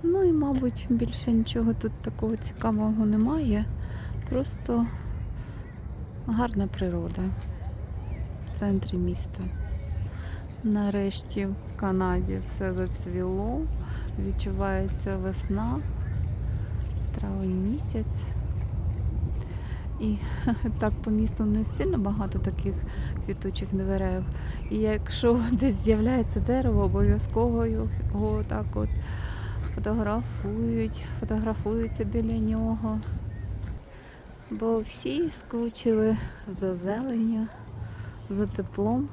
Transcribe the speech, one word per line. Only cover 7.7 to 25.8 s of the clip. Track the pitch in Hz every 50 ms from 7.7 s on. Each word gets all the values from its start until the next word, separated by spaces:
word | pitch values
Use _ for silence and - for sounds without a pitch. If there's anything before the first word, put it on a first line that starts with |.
| - - - - - - - - - - - - - - -
в | - - -
центрі | 208 202 196 190 - - 185
міста. | 180 180 175 180 - - - - - 180 180 - - - - - - - - - - - - - - - - - - - - - - -
Нарешті | 220 208 208 202 202 202 202 196 196 190 - - - - 202 196
в | 196 196 - - - - -
Канаді | - 196 185 185 190 185 180 180 - - 190 190 190
все | - - - 196 190 180
зацвіло, | 185 185 180 - - - 180 180 185 185 185 185 190 208 226 247 294 320 311 - - - - - - - - - - 196
відчувається | 196 196 - - 202 190 190 196 196 190 190 190 190 - - - 202 190
весна, | 185 185 190 190 - - - 196 202 220 233 254 302 294 - - - - - - - - - - - - - - - - - - - - - - - - - - -
травень | - 202 196 190 190 185 185 185 185 202
місяць. | 247 302 - - - 220 208 - - - - - - - - - - - - - - - - - - - - - - - - - - - - - - - - - - - - - - -
І | 220 214 208 202 - - - - -
<laughs> | 254 226 - - 226 214 -
так | 226 214 202
по | - - 220
місту | 214 214 220 220 - - 220
не | 208 208 220 220
сильно | - - - - 381 359
багато | 254 196 202 208 208 202 190 - 202
таких | - 196 180 - - 196 190 - - - - - - - - - -
квітучих | - 190 - - 196 190 - 196 -
дерев. | 196 190 190 190 196 190 190 185 185 185 185 - - - - - - - - -
І | 208
якщо | 214 220 214 214 208 - - - - - 233 233 247 226
<laughs> | 233
десь | 247 190 262 269 202 -